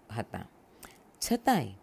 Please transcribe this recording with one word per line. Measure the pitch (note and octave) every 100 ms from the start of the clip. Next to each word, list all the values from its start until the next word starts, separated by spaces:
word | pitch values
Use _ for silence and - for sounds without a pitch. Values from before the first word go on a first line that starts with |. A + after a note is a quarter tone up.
| - A2
હતા. | - F#2 - - - - - - - - -
છતાંય | A#3 C4 A3 A2 G2